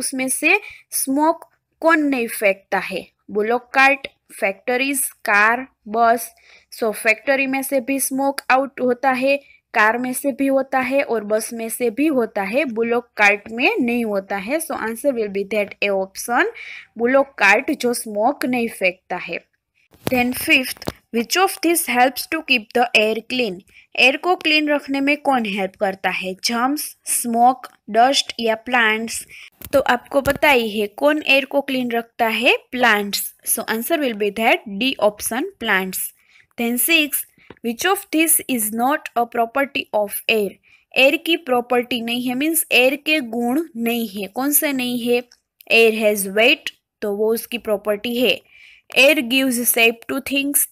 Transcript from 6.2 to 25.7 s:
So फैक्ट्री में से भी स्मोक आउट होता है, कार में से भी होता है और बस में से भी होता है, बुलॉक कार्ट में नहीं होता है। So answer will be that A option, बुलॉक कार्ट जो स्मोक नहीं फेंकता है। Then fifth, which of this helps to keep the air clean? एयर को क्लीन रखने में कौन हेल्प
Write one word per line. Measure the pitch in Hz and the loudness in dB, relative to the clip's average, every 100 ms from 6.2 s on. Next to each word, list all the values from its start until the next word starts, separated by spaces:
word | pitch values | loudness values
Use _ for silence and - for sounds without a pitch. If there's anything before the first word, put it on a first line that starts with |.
| - _ _ - _ - | -2 _ _ -20 _ -6
So | 226 | -4
फैक्ट्री | 208 226 220 - 269 269 | -2 0 0 2 0 0
में | 269 | -2
से | 262 277 | -2 -2
भी | 226 277 | 0 -4
स्मोक | - 262 277 277 - | -2 -2 -2 -2 0
आउट | 254 269 - | 0 0 -2
होता | 254 240 269 | -2 0 0
है, | 254 269 277 _ _ _ | 0 0 -2 _ _ _
कार | 233 214 240 | 2 2 2
में | 254 | -4
से | 254 285 | -4 -4
भी | 254 277 | -2 0
होता | 269 269 262 | 0 0 -2
है | 254 277 | 0 0
और | 277 226 | 0 -2
बस | 208 214 226 | 0 -2 -2
में | 233 226 | -10 -10
से | - 240 | -4 -4
भी | 214 302 | 0 0
होता | 262 220 208 | 0 -2 -4
है, | 190 240 311 | -2 -2 -2
बुलॉक | 226 233 233 - - | -2 -2 -2 -4 2
कार्ट | 202 202 220 | 2 2 -4
में | 226 311 453 | -2 0 0
नहीं | 240 240 226 | 0 0 -2
होता | 202 190 196 | -4 -4 -8
है। | 190 311 | -4 -6
So | - 254 | -4 -6
answer | 220 226 285 | -6 -2 -2
will | 240 208 196 | -2 -4 -4
be | 196 | -4
that | 214 196 - | -2 -4 -4
A | 202 196 | -2 -2
option, | 190 - - 240 403 - - - - - | -4 -8 -4 0 0 -4 -18 -18 -16 -4
बुलॉक | 233 269 277 - | 2 2 2 2
कार्ट | 202 214 262 302 | 4 4 2 -2
जो | 240 | -2
स्मोक | 240 226 208 226 294 254 | -2 -6 0 0 0 -2
नहीं | 247 226 | -2 -2
फेंकता | - 190 180 - 180 170 | 0 -2 -2 -10 -10 -8
है। | 170 _ _ _ _ _ _ - | -12 _ _ _ _ _ _ -2
Then | 247 247 247 | 0 0 -2
fifth, | - 294 254 - - - _ 226 | 2 2 0 -8 -10 -12 _ -4
which | 226 349 | 0 2
of | 370 - 320 | 0 2 0
this | 339 - 247 | 0 0 2
helps | 254 262 - | 2 2 -8
to | 320 - | -6 -2
keep | 254 208 240 | -2 0 0
the | 240 233 | 2 2
air | 214 220 - | 2 -2 -4
clean? | 254 233 180 - - _ - | -4 -4 -4 -14 -20 _ 2
एयर | 247 294 | 2 2
को | 359 370 | 0 0
क्लीन | 320 302 302 | 2 2 2
रखने | 285 285 277 | -2 -2 -2
में | 277 294 | 0 0
कौन | 294 262 220 | 2 0 0
हेल्प | 202 190 | -4 -4